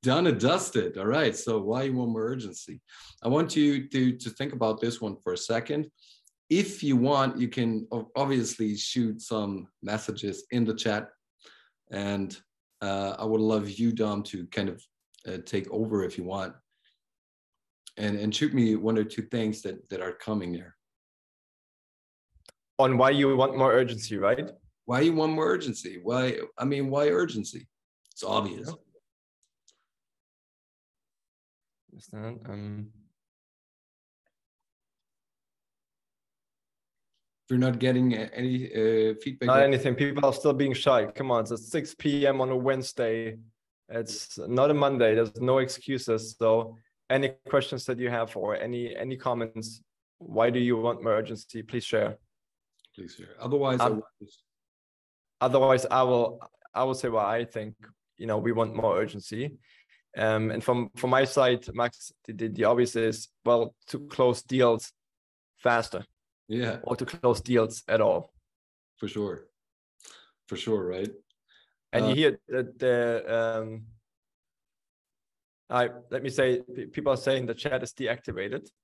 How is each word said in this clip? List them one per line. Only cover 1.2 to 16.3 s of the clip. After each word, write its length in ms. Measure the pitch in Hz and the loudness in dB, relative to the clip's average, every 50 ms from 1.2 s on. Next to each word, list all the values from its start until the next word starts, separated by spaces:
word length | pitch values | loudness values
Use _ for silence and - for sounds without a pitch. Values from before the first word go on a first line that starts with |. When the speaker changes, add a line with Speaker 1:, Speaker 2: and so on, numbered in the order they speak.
| 156 120 107 | 2 2 0
Speaker 1:
so 240 | - - 123 113 107 | -2 -4 -2 -2 -2
why 280 | 95 104 113 131 139 139 | 0 0 -2 0 0 -2
one 220 | 131 127 123 117 | -2 -2 -2 -2
more 160 | 113 113 110 | -2 -2 -2
urgency? 540 | 117 131 127 113 98 87 - - - - - _ _ - - - - - _ | -4 -4 -6 -8 -10 -12 -14 -14 -16 -16 -18 _ _ -20 -20 -20 -20 -20 _
I 60 | - 117 | -2 0
want 280 | 131 151 165 - - | 2 2 2 0 2
you 320 | 156 147 147 143 139 135 139 | 2 4 4 2 0 -2 -2
to, 240 | - 135 127 127 123 | 0 2 2 2 2
to 140 | 123 - 117 | 0 -6 -12
think 220 | 107 - 135 147 | -8 -6 -8 -6
about 280 | - 120 113 110 107 107 | -2 -2 0 0 0 0
this 200 | - 120 117 - | -2 -4 -2 -4
one 160 | 117 104 95 | -6 -8 -8
for 160 | - _ 90 | -6 _ -6
a 60 | 90 90 | -6 -4
second. 500 | - - 117 113 - - 147 147 151 147 _ _ _ - - _ _ _ _ _ _ _ | -2 -2 -2 -2 -2 -2 -4 -4 -4 -6 _ _ _ -20 -20 _ _ _ _ _ _ _
If 340 | 156 185 202 185 - - | 2 2 2 0 -4 -4
you 140 | - 143 135 | 0 2 4
want, 440 | 120 120 135 147 139 135 131 123 - | 4 4 4 4 2 2 0 0 -2
you 80 | 123 120 | -4 -2
can 400 | - - 120 117 113 110 113 - | 0 -2 0 0 0 -2 -4 -6
o-, 180 | 117 117 113 - _ | -8 -8 -8 -6 _
obviously 600 | 131 139 139 135 127 113 110 - - 113 107 104 | -2 0 2 2 0 0 -2 -2 -2 -2 -2 -2
shoot 440 | 104 - - - 127 120 113 107 113 | -4 -6 -4 -2 0 0 0 -2 -6
some 460 | - - 117 107 104 101 98 95 92 - _ _ | -6 -6 -4 -4 -2 -4 -4 -8 -10 -14 _ _
messages 640 | - 98 104 110 - - 107 - - 101 95 - - _ | -6 -4 -4 -4 -4 -6 -8 -6 -6 -6 -6 -8 -10 _
in 120 | 123 123 117 | 0 0 0
the 100 | 110 110 | 0 0
chat. 340 | - - 117 104 107 110 - _ _ _ _ _ _ _ - - _ _ _ _ _ _ _ | -2 -2 -2 -2 -2 -4 -8 _ _ _ _ _ _ _ -20 -20 _ _ _ _ _ _ _
And, 480 | - 98 101 101 101 98 98 90 - - _ _ _ _ _ _ _ _ | -8 -6 -4 -2 -2 -2 -4 -6 -8 -16 _ _ _ _ _ _ _ _
uh, 340 | 104 98 98 98 98 98 - - | -6 -4 -2 -2 -4 -4 -6 -4
I 60 | 110 | -2
would 160 | 110 110 110 | 0 2 2
love 280 | 107 110 110 107 98 101 | 2 2 2 2 0 -2
you, 220 | 98 101 117 117 | -4 0 0 0
Dom, 320 | 110 113 110 107 101 101 101 | 2 2 0 0 0 -4 -6
to 220 | - - 95 85 | -6 -8 -10 -10
kind 220 | 85 - - 98 98 | -8 -6 -4 -4 -4
of, 120 | - - - _ _ _ _ _ _ - _ | -6 -8 -16 _ _ _ _ _ _ -18 _
uh, 120 | - 92 90 - | -12 -10 -10 -8
take 240 | - - 98 95 - | -4 -4 -4 -4 -4
over 320 | - 107 113 110 107 101 92 | -4 -4 -2 0 0 -2 -2
if 120 | 87 - | -2 -6
you 60 | - | -8
want. 320 | 90 90 | -8 -6